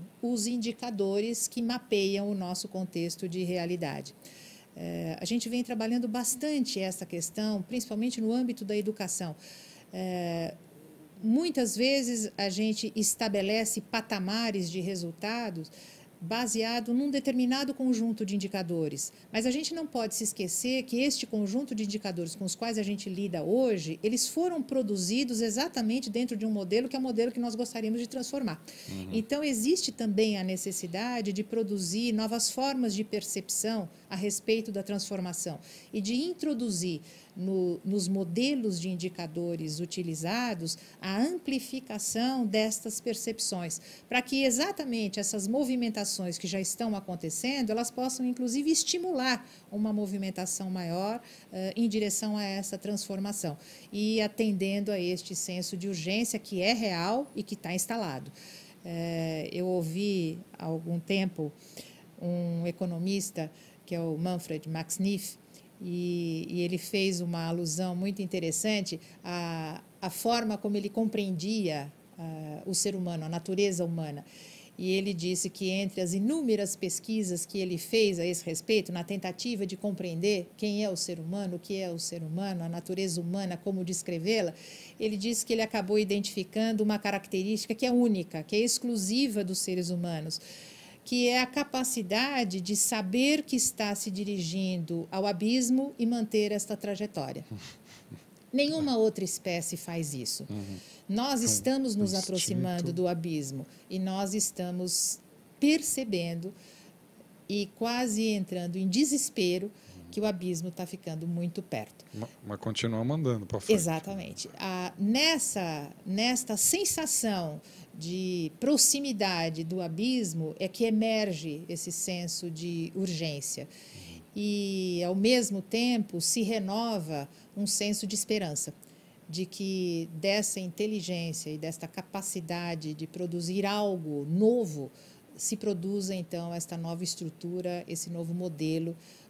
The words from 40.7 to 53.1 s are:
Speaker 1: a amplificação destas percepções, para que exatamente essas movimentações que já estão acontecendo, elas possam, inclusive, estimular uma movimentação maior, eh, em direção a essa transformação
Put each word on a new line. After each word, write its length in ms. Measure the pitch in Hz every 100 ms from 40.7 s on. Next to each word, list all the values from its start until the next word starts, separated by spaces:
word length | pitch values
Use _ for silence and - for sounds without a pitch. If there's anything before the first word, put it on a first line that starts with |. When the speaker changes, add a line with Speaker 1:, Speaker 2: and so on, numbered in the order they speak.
| - - -
Speaker 1:
a 200 | 190 196
amplificação 1200 | 285 359 - 269 - 262 262 208 - 226 247 262 220
destas 540 | 214 220 214 226 214
percepções, 800 | 240 220 240 220 - 185 170 - - - -
para 120 | 247
que 220 | 247 269
exatamente 800 | 269 233 359 392 277 226 208 202
essas 260 | 202 214 190
movimentações 880 | 262 254 254 233 214 202 - 180 165
que 100 | 175
já 120 | 190
estão 360 | 185 - 233 202
acontecendo, 720 | 196 175 160 - 247 277 220
elas 200 | 220 240
possam, 340 | - 254 254 254
inclusive, 440 | 247 247 262 294
estimular 800 | 320 - 349 359 285 254 247 - - -
uma 220 | 208 214
movimentação 760 | 208 202 196 190 185 185 - 190
maior, 520 | 185 170 175 202 233 - - -
eh, 180 | 185 190 220
em 100 | 233
direção 480 | 214 208 202 214 208
a 60 |
essa 340 | 202 196 190 196
transformação 800 | 208 202 -